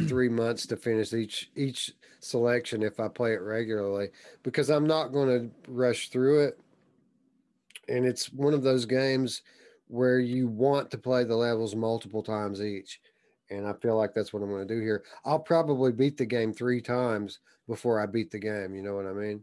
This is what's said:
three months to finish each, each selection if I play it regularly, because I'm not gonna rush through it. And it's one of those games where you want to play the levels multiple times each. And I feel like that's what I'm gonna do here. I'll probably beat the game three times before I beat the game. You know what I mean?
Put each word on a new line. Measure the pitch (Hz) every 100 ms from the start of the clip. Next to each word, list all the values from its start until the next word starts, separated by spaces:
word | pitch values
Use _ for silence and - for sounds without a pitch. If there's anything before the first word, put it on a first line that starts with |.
| 160
three | 127 123
months | 117 117 117 -
to | 117
finish | 120 110 104
each, | 117 107 - - -
each | 139 123 - - - _
selection | - 123 120 120 117 107
if | 107 -
I | 110
play | - 117
it | 107
regularly, | 98 110 113 107 98 98 101 - - -
because | - 139 131
I'm | 147 151
not | 156 151
gonna | 139 135 123 117 - -
rush | 123 127 113 -
through | 127 131 147
it. | 143 - _ _ _ _ _ _ _ _ _ _ _ - -
And | 123 127
it's | 123 -
one | 131 143
of | 151
those | 131 131 113
games | 131 135 131 127 - - _ - _ -
where | 117 127 127
you | 123 127 123
want | 107 135 139 131
to | 113
play | 127 127
the | 117
levels | 113 117 113 113
multiple | 107 113 113 104 107
times | 104 107 104 98
each. | 104 98 - - _ _ _ _ -
And | 101 104
I |
feel | 101 120 110
like | 104
that's | 110 101
what | 104
I'm | 101
gonna | 101
do | 95 113
here. | 110 104 - -
I'll | - 156
probably | 156 170 156 135 131
beat | 113 139 143
the |
game | 117 120 110
three | 107 123 123
times | 117 123 123 107 101 - _ _ -
before | 110 123 110
I | 104
beat | 113 95
the | 107
game. | 107 104 95 95
You |
know | 98
what | 101 95
I |
mean? | 98 104 104